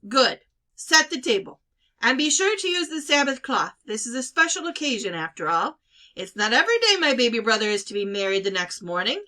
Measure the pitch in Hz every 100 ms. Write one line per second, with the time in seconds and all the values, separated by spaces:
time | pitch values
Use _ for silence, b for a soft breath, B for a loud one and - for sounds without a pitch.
0 | 202 240 - - _ _ _ _ - 320
1 | 311 311 294 208 - - _ _ _ _
2 | 226 254 302 285 381 415 370 359 311 311
3 | 285 285 277 262 - 233 156 - - 214
4 | 240 247 254 - 330 370 330 - 294 233
5 | 196 170 160 - 156 165 214 311 _ b
6 | b - 185 - 214 240 370 466 453 392
7 | 320 247 240 226 214 220 214 208 - 202
8 | 196 202 196 196 196 185 175 - 175 175
9 | 180 330